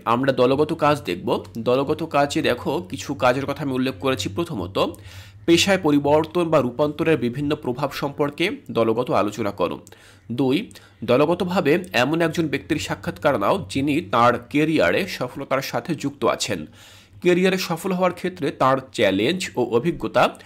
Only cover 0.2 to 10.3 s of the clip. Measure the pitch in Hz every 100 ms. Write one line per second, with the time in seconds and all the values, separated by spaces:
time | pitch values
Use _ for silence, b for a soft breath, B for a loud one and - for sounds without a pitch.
0.2 | 135 127 123 139 156 165 147 147 - 87
1.2 | 110 156 - 117 113 127 139 156 165 143
2.2 | 143 160 135 - 170 147 180 131 - 143
3.2 | 127 131 139 139 143 131 131 131 135 131
4.2 | - 101 170 123 87 101 220 - B B
5.2 | B B - 170 202 190 165 143 143 151
6.2 | 156 180 165 156 123 120 151 151 160 151
7.2 | 123 131 147 147 127 120 143 - 143 143
8.2 | 143 147 180 277 - 113 113 113 123 117
9.2 | 101 104 104 98 87 65 - B B B
10.2 | B